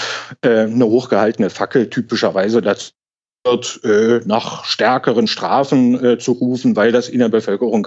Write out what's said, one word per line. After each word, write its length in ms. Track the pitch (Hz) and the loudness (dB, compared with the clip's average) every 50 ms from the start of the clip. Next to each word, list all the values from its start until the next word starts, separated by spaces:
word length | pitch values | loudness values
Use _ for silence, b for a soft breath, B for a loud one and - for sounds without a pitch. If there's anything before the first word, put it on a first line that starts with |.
| B B B B B B B - | B B B B B B B -2
äh, 200 | - 127 117 110 | 0 2 2 2
eine 240 | 110 107 113 123 123 | 2 0 2 2 2
hochgehaltene 640 | 107 110 127 123 - 113 98 107 110 113 - 120 110 | 4 2 0 2 0 0 2 2 0 0 0 -2 -2
Fackel 400 | - - 101 - - 135 110 - | -2 -4 -6 0 0 0 0 0
typischerweise 720 | - 135 110 - 117 104 113 101 98 95 95 107 113 117 | -2 -6 -4 -4 -4 -2 -2 0 0 0 0 2 0 0
dazu 300 | 92 104 98 - - - - _ _ _ _ _ _ _ _ _ _ | 2 0 -2 -2 -6 -14 -18 _ _ _ _ _ _ _ _ _ _
wird, 320 | 123 123 - - - - - - | 0 0 0 -2 -8 -12 -6 -2
äh, 380 | 113 104 104 113 113 120 117 - | 0 2 2 4 2 2 0 0
nach 400 | 95 107 113 - - - - - | 0 -2 -2 -2 -4 -10 -10 -8
stärkeren 640 | - - - 92 107 127 127 - 135 117 117 113 | -6 -4 0 0 0 0 0 0 0 2 2 0
Strafen, 760 | 107 - - - 90 110 131 139 139 151 131 123 120 127 123 127 | 0 -2 -4 -2 0 0 0 2 2 2 4 4 4 2 2 2
äh, 140 | 123 120 | 2 2
zu 140 | 120 - 131 | 2 0 -2
rufen, 440 | 120 - 123 123 127 120 - 123 107 | -2 -2 -2 -2 -2 0 0 0 2
weil 160 | 104 104 117 | 4 2 4
das 160 | 117 123 120 | 2 2 0
in 120 | - - 123 | -2 -2 0
der 100 | 123 113 | 0 2
Bevölkerung 560 | 107 110 - - 101 98 123 113 113 107 98 | 0 0 0 -2 -2 -2 -2 0 0 -2 -2